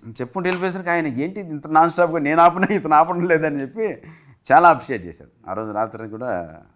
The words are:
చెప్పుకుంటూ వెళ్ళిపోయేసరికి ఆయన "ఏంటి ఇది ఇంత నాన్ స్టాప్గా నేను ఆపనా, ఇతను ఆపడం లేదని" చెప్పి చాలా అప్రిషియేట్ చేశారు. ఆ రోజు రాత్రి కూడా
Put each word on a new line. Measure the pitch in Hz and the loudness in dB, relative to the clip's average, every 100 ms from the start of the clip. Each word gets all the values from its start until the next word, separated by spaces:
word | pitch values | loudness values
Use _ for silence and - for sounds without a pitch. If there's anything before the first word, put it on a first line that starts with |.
| 113 | -16
చెప్పుకుంటూ | 110 123 190 180 | -12 -10 -6 -4
వెళ్ళిపోయేసరికి | 180 185 180 175 | -2 -4 -6 -2
ఆయన | 170 156 | -2 -2
"ఏంటి | 120 160 190 | -4 -6 -8
ఇది | 180 | -10
ఇంత | 151 151 | -10 0
నాన్ | 156 165 | 2 4
స్టాప్గా | 175 175 151 | 4 0 0
నేను | 143 160 | 0 6
ఆపనా, | 170 175 190 | 6 4 0
ఇతను | 208 160 | 0 2
ఆపడం | 151 165 175 | 2 2 0
లేదని" | 175 160 156 143 | 0 0 0 -4
చెప్పి | 135 214 214 143 - - _ _ - | -8 -6 -8 -8 -16 -20 _ _ 4
చాలా | 151 170 | 6 6
అప్రిషియేట్ | 147 - 117 87 | 4 0 -8 -8
చేశారు. | 78 71 _ - | -18 -20 _ -12
ఆ | |
రోజు | 98 110 | -10 -8
రాత్రి | 104 110 110 110 | -4 -6 -6 -14
కూడా | 110 123 92 82 80 _ | -12 -8 -8 -8 -16 _